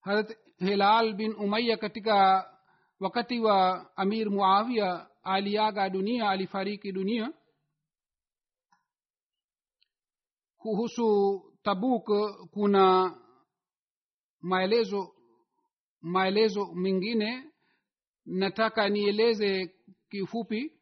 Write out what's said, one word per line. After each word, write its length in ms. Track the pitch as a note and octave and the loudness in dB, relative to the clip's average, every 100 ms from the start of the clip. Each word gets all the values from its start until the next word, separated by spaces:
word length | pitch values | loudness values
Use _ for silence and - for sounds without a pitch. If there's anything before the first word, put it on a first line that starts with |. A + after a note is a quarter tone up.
Hazrat 360 | F#3+ G#3 G#3+ A3+ _ _ | -2 -2 -2 -10 _ _
Hilal 560 | F#3 G3+ G3 A3+ A3+ | -2 2 4 4 2
bin 200 | G3+ A3 | -2 -6
Umayya 420 | G#3 G3+ G#3 A#3+ A3 | -4 -2 0 0 -2
katika 720 | G#3+ A3 G#3 G#3 F#3+ F#3+ F#3 _ _ _ _ _ | -2 -6 0 4 6 4 0 _ _ _ _ _
wakati 400 | F#3+ A#3+ - A#3+ | -6 -4 -4 -2
wa 460 | A3 G3 F#3 F3+ - - | 2 4 2 0 -8 -4
Amir 340 | F#3+ A3 G#3+ | -2 -2 -2
Muawiya 800 | G3 F#3+ G3 A3+ A#3+ G3 E3+ - _ | 0 4 4 2 -2 -2 -4 -10 _
aliaga 680 | - F#3+ G3+ G#3 G#3+ G3+ F#3+ | -4 -2 -2 0 -2 0 -4
dunia, 400 | F#3+ G3 B3 G#3+ | -2 -2 -2 -2
alifariki 640 | F#3+ F#3+ G3 G3 G3+ G3+ | -2 -4 -6 -6 -8 -8
dunia. 400 | F#3+ F#3+ A#3 A#3 - _ _ _ _ _ _ _ _ _ _ _ _ _ _ _ _ _ _ _ _ _ _ _ _ _ _ _ _ _ _ _ _ | -6 -2 -2 -4 -8 _ _ _ _ _ _ _ _ _ _ _ _ _ _ _ _ _ _ _ _ _ _ _ _ _ _ _ _ _ _ _ _
Kuhusu 840 | G#3+ G3+ A#3 A#3 A3+ G#3 G3 G3 - _ | -6 -4 -4 0 2 4 2 0 -8 _
Tabuk 480 | - G3 B3 A#3+ - G#3 G#3 G3+ - | -4 -2 0 -2 0 0 0 -6 -14
kuna 640 | G3+ G3+ G3 F#3+ F#3 F#3 - _ _ _ _ _ _ _ _ _ _ _ _ | -2 2 6 6 6 2 -4 _ _ _ _ _ _ _ _ _ _ _ _
maelezo, 760 | E3+ F#3 F#3 A#3 G#3+ G3+ F3+ _ _ _ _ _ _ _ _ _ | -4 0 2 2 0 -4 -8 _ _ _ _ _ _ _ _ _
maelezo 720 | E3 F#3 F#3+ G3+ A3 G3+ F#3+ | -4 0 0 2 0 0 -6
mengine 800 | E3+ F#3+ F#3+ G3 A#3 G#3 B3+ D4+ _ _ _ _ _ _ _ - | -4 -2 0 0 -2 -2 -6 -14 _ _ _ _ _ _ _ -10
nataka 640 | F3+ G3 F#3 A3 A3 G3+ | -4 -4 -2 -2 0 0
nieleze 840 | G#3 G3+ G#3 A#3 G#3+ G3+ F#3+ F3+ _ _ F#3+ _ | 0 0 2 0 2 -2 -2 -6 _ _ _ _
kifupi. 600 | G3+ F#3+ A#3 A3+ G#3+ D4 _ | -8 -6 -6 -6 -6 -6 _